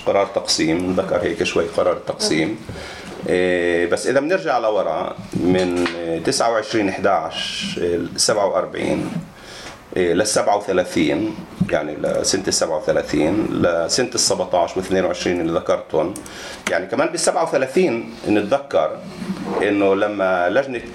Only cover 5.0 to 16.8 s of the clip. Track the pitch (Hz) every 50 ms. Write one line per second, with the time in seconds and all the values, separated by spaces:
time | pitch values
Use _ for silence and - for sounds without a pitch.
5 | 92 - - - - - - - 80 90 92 92 92 - 87 87 87 85 85 85
6 | 85 82 82 82 82 - 135 - 123 117 117 110 107 - 117 110 101 95 92 90
7 | 95 98 90 82 80 82 - - - - - - - - - - 87 87 85 82
8 | - - - - - - 113 104 101 90 90 92 82 - - 82 - - - -
9 | - - - - - - - - - - - - - - - - - - - 92
10 | 90 85 85 92 - - - 123 113 110 104 104 - - - 90 - - - 98
11 | 78 73 71 85 107 110 - - - - - - 92 - 85 78 76 76 76 76
12 | 78 78 78 78 - - - 95 - - - - - 82 78 76 - 80 78 76
13 | 76 - 73 76 76 80 98 107 - - - - 95 87 85 85 82 - - -
14 | 123 - - - - - 98 87 90 - - 87 85 82 - 95 92 92 95 95
15 | 90 85 87 - - 92 90 87 82 82 85 87 - - 90 - - - - 78
16 | 80 90 - - - - - - - - - - - - 90 85